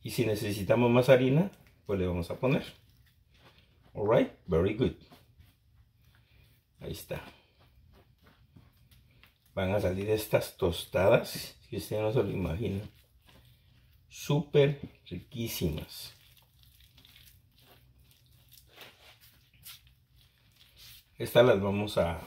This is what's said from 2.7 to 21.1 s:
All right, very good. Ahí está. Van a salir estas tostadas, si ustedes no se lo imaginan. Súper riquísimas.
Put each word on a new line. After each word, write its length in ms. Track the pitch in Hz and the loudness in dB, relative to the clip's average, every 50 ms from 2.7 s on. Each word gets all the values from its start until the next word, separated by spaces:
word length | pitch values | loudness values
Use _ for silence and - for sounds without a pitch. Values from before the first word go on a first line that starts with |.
| - - _ _ _ _ _ _ _ _ _ _ _ _ _ - _ _ _ _ _ _ _ - | -18 -20 _ _ _ _ _ _ _ _ _ _ _ _ _ -20 _ _ _ _ _ _ _ -18
All 160 | _ - 104 101 | _ -6 0 2
right, 220 | 113 - 262 - - - _ | 4 4 4 2 -4 -18 _
very 280 | - 85 82 90 101 107 | 0 0 2 2 2 0
good. 200 | 110 127 90 - - - _ - - _ _ _ _ - _ _ _ _ _ _ _ _ _ _ _ _ - _ - _ _ _ _ - _ _ _ _ _ _ _ - | 0 0 -2 -2 -6 -20 _ -20 -20 _ _ _ _ -20 _ _ _ _ _ _ _ _ _ _ _ _ -20 _ -20 _ _ _ _ -20 _ _ _ _ _ _ _ -14
Ahí 80 | - | -14
está. 300 | - - - - - - - - - _ _ _ _ _ _ _ _ - _ - - - _ _ _ _ _ - _ _ _ _ _ - - - _ _ _ _ - - _ _ _ _ - _ _ _ _ _ _ | -14 -14 -12 -12 -12 -12 -12 -16 -20 _ _ _ _ _ _ _ _ -20 _ -20 -20 -20 _ _ _ _ _ -20 _ _ _ _ _ -20 -20 -20 _ _ _ _ -20 -20 _ _ _ _ -20 _ _ _ _ _ _
Van 200 | 95 95 92 98 | -4 -2 -2 -2
a 60 | 104 | -2
salir 300 | 110 107 95 95 101 107 | -2 -2 -4 -4 -2 -2
estas 480 | 107 107 104 - - 120 - - - - | -2 -2 -2 0 -2 -2 -2 -2 -6 -2
tostadas, 1000 | 98 87 85 - - - - 90 90 101 120 143 - - - - - - - - - | -2 -2 -2 -2 -8 -6 -2 2 4 4 4 4 2 -2 -10 -12 -12 -14 -18 -20 -18
si 120 | _ - 98 | _ -10 -10
ustedes 240 | - - 110 107 | -8 -6 -4 -2
no 100 | 107 107 | -2 0
se 100 | 113 127 | 0 0
lo 80 | 104 101 | 0 0
imaginan. 600 | - 98 90 82 80 104 117 95 98 98 - - _ - _ _ _ _ _ - - - _ - - _ _ _ _ _ _ _ _ _ _ _ | -2 -4 -4 -4 -4 -4 -4 -4 -6 -6 -8 -10 _ -20 _ _ _ _ _ -20 -20 -20 _ -20 -20 _ _ _ _ _ _ _ _ _ _ _
Súper 720 | - - - - 151 143 - - - 147 139 143 143 - - - - _ _ | -20 -18 -4 -2 -2 -2 -2 2 4 4 4 4 2 -2 -8 -16 -16 _ _
riquísimas. 1040 | - - 92 - _ - 117 117 113 - - 98 80 76 78 80 - - - - - - _ _ - - - _ _ _ _ - - _ _ - _ _ - _ - - - - - _ - _ _ _ _ _ - - - _ _ _ _ - _ _ _ _ _ _ _ _ _ - - _ _ _ - - - - _ - - - _ - - _ _ _ _ _ _ - - - - _ - _ _ _ _ _ - _ _ _ _ _ _ _ _ - _ _ - - - - - _ _ | -14 -14 -14 -14 _ -10 -8 -8 -8 -6 -4 -4 -4 -4 -4 -8 -12 -14 -18 -18 -18 -20 _ _ -20 -20 -20 _ _ _ _ -20 -20 _ _ -20 _ _ -20 _ -20 -20 -20 -20 -20 _ -20 _ _ _ _ _ -20 -20 -20 _ _ _ _ -20 _ _ _ _ _ _ _ _ _ -20 -20 _ _ _ -20 -20 -20 -20 _ -20 -20 -20 _ -20 -20 _ _ _ _ _ _ -20 -20 -20 -20 _ -20 _ _ _ _ _ -20 _ _ _ _ _ _ _ _ -20 _ _ -20 -20 -20 -20 -20 _ _